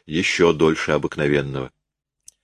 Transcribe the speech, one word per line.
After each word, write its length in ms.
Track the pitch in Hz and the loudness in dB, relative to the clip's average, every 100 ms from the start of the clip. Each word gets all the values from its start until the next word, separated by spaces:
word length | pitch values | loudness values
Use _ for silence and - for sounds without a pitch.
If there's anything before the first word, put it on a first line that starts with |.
| - | -8
ещё 480 | 78 95 - 85 | -4 -2 2 2
дольше 400 | 78 80 82 - | 4 2 2 0
обыкновенного. 800 | 76 76 - 73 71 69 67 65 _ _ _ _ _ _ _ | -2 -2 -4 0 0 -2 -6 -10 _ _ _ _ _ _ _